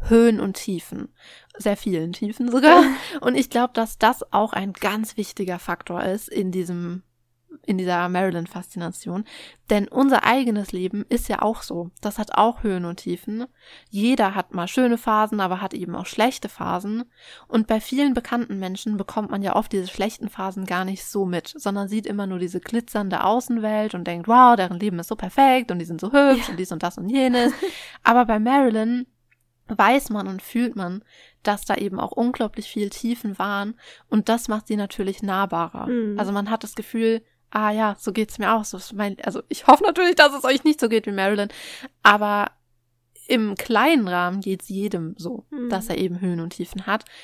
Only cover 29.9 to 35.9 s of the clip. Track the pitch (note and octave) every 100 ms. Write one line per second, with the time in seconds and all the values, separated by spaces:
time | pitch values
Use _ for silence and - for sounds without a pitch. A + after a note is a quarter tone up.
29.9 | C4+ - G#3 F#3+ F#3+ - A#3 A#3+ G3+ F3
30.9 | F#3+ - - - _ - G3+ - G3 G3+
31.9 | F#3+ - - A#3+ B3+ G#3+ - - G#3+ G3+
32.9 | - A3+ A#3+ G#3+ G3 G3 G3+ G#3+ - -
33.9 | - _ G#3+ G#3 A#3 - G#3+ - G#3 G3+
34.9 | - G3 F#3+ G3+ F#3+ G3 E3+ D#3+ - -